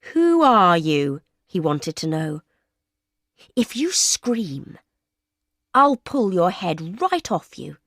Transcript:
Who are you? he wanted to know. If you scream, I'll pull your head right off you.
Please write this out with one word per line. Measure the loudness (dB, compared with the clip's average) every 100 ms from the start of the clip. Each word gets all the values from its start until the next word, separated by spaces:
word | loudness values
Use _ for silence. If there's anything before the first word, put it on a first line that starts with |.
| -4
Who | 0 2 4
are | 6 6 6 4
you? | 2 0 0 -6 _ _
he | _ -4
wanted | -2 -2 -6 -8
to | -6
know. | -4 -4 -8 _ _ _ _ _ _ _ _ _ _ _
If | -4 -4
you | -2 -4
scream, | 0 -2 -2 -2 -4 -4 -10 -14 -20 _ _ _ _ _ _ _ _ _
I'll | 2 4
pull | 2 -4 -2 0
your | 2 0
head | 0 -6 -6 -8 -6
right | -2 -2 -2
off | -6 -6 -18
you. | -18 -18